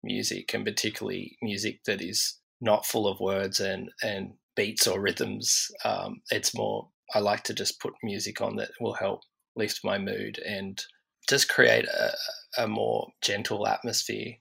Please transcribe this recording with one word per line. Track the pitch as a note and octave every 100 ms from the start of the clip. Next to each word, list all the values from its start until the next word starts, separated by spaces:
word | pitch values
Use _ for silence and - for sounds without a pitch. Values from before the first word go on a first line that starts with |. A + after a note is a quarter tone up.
music, | G#2 G2+ G#2+ G2 -
and | G#2+
particularly | G#2+ G#2 A2 - G#2 G2 G2 -
music | A2+ G2 G#2+ - -
that | G2
is | F2 - - - _ _
not | A2 G#2+ -
full | A2+ G#2+
of | F#2+
words | F#2+ G2 G2 -
and, | G2 F#2+ F#2+ -
and | A2+ G2 G2 - _ -
beats | G#2 G#2+ -
or | F#2+
rhythms. | G2 - A2 G2 - - - -
Um, | - G2+ F#2+ - -
it's | - - A2+
more, | G#2+ G#2+ - _ _
I | G#2+
like | G2+ G#2
to | -
just | G#2+ G#2 -
put | - -
music | A2 G2+ G#2 -
on | G#2+ G#2+
that | A2 -
will | A2+
help | G2+ G2 - - _ _ -
lift | G#2 -
my | G2+ G2+
mood | G2 G2+ G#2 G#2
and | - G2+ G2 G2 - _ _ _ -
just | C#3 -
create | - A#2+ A1+ -
a, | - - - - - - -
a | A2+
more | A2 A2 A2+ - _
gentle | - G#2 A2+ G#2+ G#2+
atmosphere | G#2+ A#2+ - - G#2+ - -